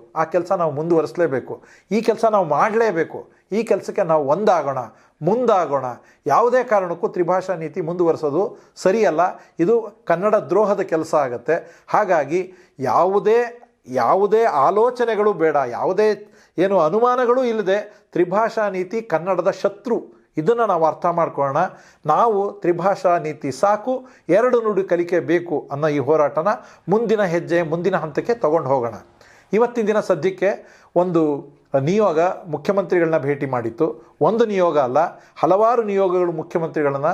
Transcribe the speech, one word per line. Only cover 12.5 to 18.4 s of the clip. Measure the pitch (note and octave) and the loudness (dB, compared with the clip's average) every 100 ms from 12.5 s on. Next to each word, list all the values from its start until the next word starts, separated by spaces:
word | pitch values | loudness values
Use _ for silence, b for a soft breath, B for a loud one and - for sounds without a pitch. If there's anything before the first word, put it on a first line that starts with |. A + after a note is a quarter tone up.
| B B - | B B -8
ಯಾವುದೇ, | B2+ B2+ F3+ G3+ F#3+ A#3 A#3 - - _ - | -2 2 2 2 2 2 0 -8 -20 _ -8
ಯಾವುದೇ | B2+ A#2+ F#3 G3+ A3 | -2 2 2 2 2
ಆಲೋಚನೆಗಳು | A3+ D3 D3 G3+ A#3+ A#3+ A#3 G#3 G#3+ | 2 2 2 2 0 0 -2 0 0
ಬೇಡ, | F3 D#3+ C#3+ | 2 0 0
ಯಾವುದೇ | B2 A2 C#3+ F#3 G#3+ G#3 - b b - | -2 -2 -2 0 0 0 -8 b b -2
ಏನು | F#3+ G3 | 0 2
ಅನುಮಾನಗಳು | D#3 G#3+ B3 B3 A#3+ B3+ | 2 2 2 2 2 2
ಇಲ್ಲದೆ | B3 A3 F#3 G#3 G#3 - _ | 0 -2 0 -2 -4 -16 _
ತ್ರಿಭಾಷಾ | E3 F3 G3 | -2 0 0